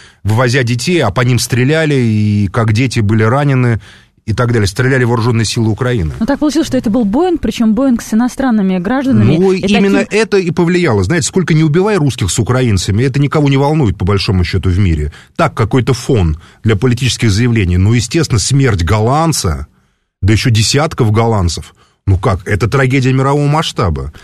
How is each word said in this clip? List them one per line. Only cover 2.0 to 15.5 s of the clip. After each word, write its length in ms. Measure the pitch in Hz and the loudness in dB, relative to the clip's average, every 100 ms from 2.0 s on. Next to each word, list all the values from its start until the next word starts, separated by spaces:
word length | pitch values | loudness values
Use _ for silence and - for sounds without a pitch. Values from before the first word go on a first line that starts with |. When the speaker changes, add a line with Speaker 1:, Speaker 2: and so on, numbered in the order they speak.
| 117 107 104 104 98 | 0 0 0 0 0
Speaker 1:
как 220 | 117 113 | 0 0
дети 260 | 107 131 120 | 0 0 0
были 240 | 104 110 | 0 2
ранены, 580 | 110 135 147 131 123 107 - - _ _ | 2 2 2 2 0 -2 -6 -20 _ _
и 100 | - | -8
так 180 | 107 120 | -2 0
далее. 160 | 120 101 | 0 0
Стреляли 340 | - 127 135 | 0 0 2
вооружённые 420 | 117 117 117 117 | 2 0 0 0
силы 240 | 107 120 110 | -2 0 -2
Украины. 440 | 104 123 123 78 - | 0 -2 -2 -4 -4
Speaker 2:
Ну, 60 | 226 | -4
так 120 | 285 | -2
получилось, 300 | 302 330 285 | 0 -2 -2
что 100 | 254 | -2
это 120 | 233 | -2
был 140 | 247 | 0
Боинг, 360 | 202 240 370 330 | 0 0 0 -2
причём 340 | 226 - 220 | -4 -2 0
Боинг 260 | 214 277 233 | 2 0 0
с 140 | - | -2
иностранными 640 | 220 247 - 262 214 190 185 | -2 -2 -2 0 0 0 -2
гражданами. 580 | 180 262 269 247 110 160 | -2 -2 0 2 2 4
Speaker 1:
Ну, 160 | 190 | 2
Speaker 2:
И 60 | 185 | 2
Speaker 1:
именно 460 | 196 202 196 196 | 0 2 2 2
Speaker 2:
таким 160 | - 208 | 0 -2
Speaker 1:
это 180 | 220 202 | 0 0
и 140 | 170 | 0
повлияло. 500 | 170 170 180 165 104 | 0 0 2 2 0
Знаете, 240 | 92 170 - | 0 -2 -2
сколько 280 | 190 156 | -2 0
не 100 | 156 | 2
убивай 320 | 156 160 208 196 | 2 2 0 0
русских 340 | 147 - 92 | 0 -2 -4
с 80 | - | -2
украинцами, 640 | 104 127 127 98 - 101 | -2 0 0 0 0 0
это 160 | 135 139 | 0 0
никого 300 | 143 160 143 | 0 0 2
не 80 | 135 | 2
волнует, 420 | 143 160 113 - | 2 2 0 0
по 60 | |
большому 400 | 92 101 - 92 | -2 -2 0 0
счёту, 260 | 85 92 95 | 0 -2 0
в 80 | 90 | 0
мире. 340 | 95 78 73 - - | 0 0 -4 -10 -12
Так, 200 | - 156 | -2 -2